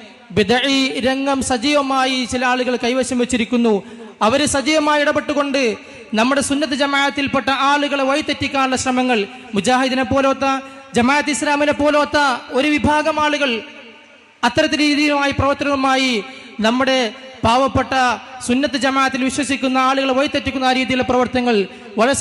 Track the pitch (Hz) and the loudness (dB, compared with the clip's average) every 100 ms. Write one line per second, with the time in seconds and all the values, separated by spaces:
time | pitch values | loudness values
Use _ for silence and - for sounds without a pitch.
0 | - - - 190 202 247 277 269 262 285 | -20 -20 -6 0 2 2 2 0 0 0
1 | 247 269 277 269 - 247 285 294 269 262 | -2 0 0 -2 0 -2 0 0 0 0
2 | 262 262 233 254 254 254 247 240 240 262 | 0 -2 -2 -2 0 0 0 -2 0 0
3 | 247 254 247 247 233 240 233 202 - - | 0 -2 0 0 0 2 2 2 -2 -16
4 | - - 220 277 294 277 262 311 302 294 | -14 -2 0 2 0 0 2 2 2 2
5 | 294 294 302 285 285 277 240 190 - - | 2 0 -2 -2 0 0 -2 -4 -12 -20
6 | - 214 247 277 247 277 311 269 285 277 | -4 0 2 0 0 -2 -2 -2 0 0
7 | 277 285 277 269 269 262 277 285 285 277 | 0 -2 -2 -2 -2 0 2 2 0 0
8 | 262 294 294 285 277 269 269 254 - 254 | 0 0 -2 -4 -2 0 0 0 0 0
9 | 254 226 202 - - 202 190 254 269 262 | 2 0 -2 -8 -6 -2 2 2 2 0
10 | 262 269 269 269 269 269 - - - 202 | 0 2 2 2 0 -2 -6 -18 -4 0
11 | 240 294 285 - 294 285 294 285 294 294 | 2 2 0 -2 0 2 2 2 2 2
12 | 285 294 285 247 - 262 302 294 226 302 | 2 2 2 0 -4 -2 0 2 2 2
13 | 311 302 302 294 277 220 - - - - | 0 0 0 0 -2 -2 -6 -18 -20 -20
14 | - - - - - 320 311 285 294 285 | -20 -20 -20 -2 -2 2 0 2 2 2
15 | 294 285 277 285 277 285 285 277 269 262 | 2 2 0 0 0 0 -2 0 2 2
16 | 262 220 - - - - 220 254 262 262 | 2 -2 -4 -14 -14 -2 0 2 2 2
17 | 220 - - - 220 247 269 269 254 262 | 0 -6 -18 -2 2 2 2 0 0 0
18 | 247 214 - - - 247 285 247 269 269 | 0 -2 -8 -10 -2 0 0 0 0 2
19 | 262 254 262 285 247 247 262 262 262 269 | 0 0 -2 -2 -2 -2 0 2 2 2
20 | 269 254 294 285 240 262 254 254 254 254 | 0 0 0 -2 -4 -2 0 2 0 0
21 | 254 254 247 247 240 214 185 - - 226 | 2 2 2 0 2 0 0 -8 -8 0
22 | 247 277 | 2 2